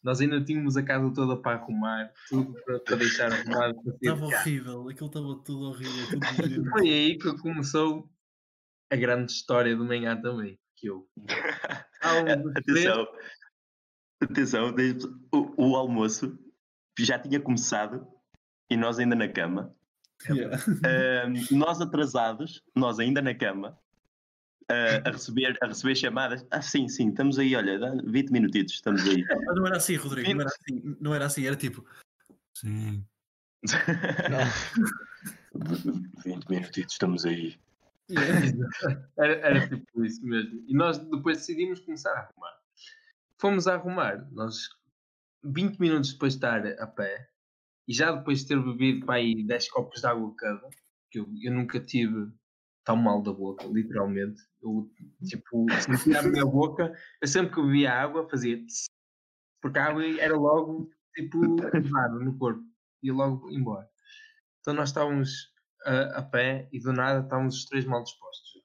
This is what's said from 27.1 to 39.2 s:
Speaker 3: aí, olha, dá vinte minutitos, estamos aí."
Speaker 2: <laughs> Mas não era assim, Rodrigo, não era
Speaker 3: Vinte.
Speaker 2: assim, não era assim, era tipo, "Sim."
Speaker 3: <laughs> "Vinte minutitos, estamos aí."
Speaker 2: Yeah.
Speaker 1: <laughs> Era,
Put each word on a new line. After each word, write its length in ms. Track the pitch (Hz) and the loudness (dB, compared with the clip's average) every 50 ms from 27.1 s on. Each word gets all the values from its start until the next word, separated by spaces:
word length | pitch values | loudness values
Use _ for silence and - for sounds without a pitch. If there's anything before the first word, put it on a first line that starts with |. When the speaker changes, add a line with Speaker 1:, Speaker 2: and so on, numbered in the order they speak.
| 101 - 135 143 139 135 | 2 2 2 2 4 4
Speaker 3:
aí, 160 | 139 131 131 | 4 4 4
olha, 220 | 120 101 98 98 101 | 4 2 2 0 0
dá 140 | 113 127 135 127 - | -2 -2 -4 -4 -4
vinte 240 | - 110 131 139 139 | 0 2 0 2 4
minutitos, 440 | 131 123 110 95 - 104 95 - - | 4 4 4 4 4 2 0 0 -2
estamos 280 | - - 110 101 98 95 98 | -4 0 2 2 4 4 4
aí." 140 | 95 92 90 | 4 4 4
Speaker 2:
<laughs> 240 | - - - - | 2 0 -2 0
Mas 100 | - 180 | 0 0
não 100 | 185 190 | 2 2
era 100 | 185 185 175 | 2 2 0
assim, 180 | 160 - 180 | 0 0 0
Rodrigo, 340 | 147 139 139 139 127 123 190 202 | 0 -2 -4 -4 -2 0 0 0
não 80 | 147 | 0
era 100 | 143 135 143 - _ - | 0 -2 -4 -8 _ -8
Speaker 3:
Vinte. 100 | 131 123 120 | -8 -6 -6
Speaker 2:
assim, 100 | 143 147 - | -8 -8 -4
não 140 | 151 147 151 | -2 -2 0
era 120 | 147 139 | 0 0
assim, 200 | 143 143 - 135 | -2 0 0 0
era 100 | 131 139 | -2 -2
tipo, 280 | 135 - 127 107 - - - - - - _ _ _ _ _ - _ _ _ _ | -2 -4 -6 -6 -8 -16 -20 -20 -20 -20 _ _ _ _ _ -20 _ _ _ _
"Sim." 480 | - - 107 107 107 110 107 104 101 98 - _ _ _ _ _ _ _ _ _ _ - | -10 -6 -6 -4 -4 -4 -4 -4 -6 -8 -10 _ _ _ _ _ _ _ _ _ _ -4
Speaker 3:
<laughs> 1500 | - - - - - 165 170 - 165 - - 180 - 127 131 127 123 117 - - - - 226 220 - - - - - - - - - - - - _ - - - - 87 - - 95 - - - - - - - | -2 0 0 0 0 0 -2 -2 -4 -2 -2 -2 -2 0 0 0 0 0 -4 -6 -2 0 0 0 0 -2 -8 -14 -20 -20 -16 -16 -16 -16 -16 -20 _ -10 -8 -4 -4 -4 -2 -2 -4 -4 -4 -8 -10 -14 -12 -10
"Vinte 240 | 90 90 90 - - | -10 -10 -10 -4 -4
minutitos, 460 | 92 92 90 - - 95 90 - - | -4 -4 -4 -6 -6 -8 -8 -8 -4
estamos 300 | - - 92 90 87 - | -2 0 0 0 0 0
aí." 320 | 85 82 85 82 80 - _ _ _ _ _ _ _ _ _ _ _ | -2 -2 -2 -4 -8 -8 _ _ _ _ _ _ _ _ _ _ _
Speaker 2:
Yeah. 0 | |
Speaker 1:
<laughs> 1000 | 185 156 139 151 180 - - 131 120 117 123 - - - 190 151 135 - - - _ | 0 0 2 4 4 4 4 4 2 0 -2 -4 -6 -4 -2 -2 -2 -2 -6 -14 _
Era, 140 | - | 2